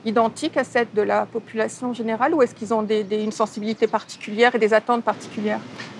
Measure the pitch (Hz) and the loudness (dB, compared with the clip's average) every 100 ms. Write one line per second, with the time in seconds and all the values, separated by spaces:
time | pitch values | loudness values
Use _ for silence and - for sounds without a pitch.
0 | 226 220 226 - 311 294 254 247 226 208 | -2 2 2 0 -4 -2 0 0 0 0
1 | 202 208 208 226 - 220 220 - 254 240 | 0 0 0 -6 -6 -4 -4 -4 -6 -4
2 | 226 220 269 330 240 - 208 226 214 214 | -4 0 2 4 2 0 -2 0 0 0
3 | 196 214 214 - 214 - 208 214 220 214 | 0 -2 -2 -2 -2 -2 -4 0 0 0
4 | - - - 208 240 240 208 214 - 240 | -6 -14 -4 4 4 6 4 4 4 0
5 | 226 202 - - 208 214 - - - | 0 -4 -6 -4 -2 -4 -6 -14 -14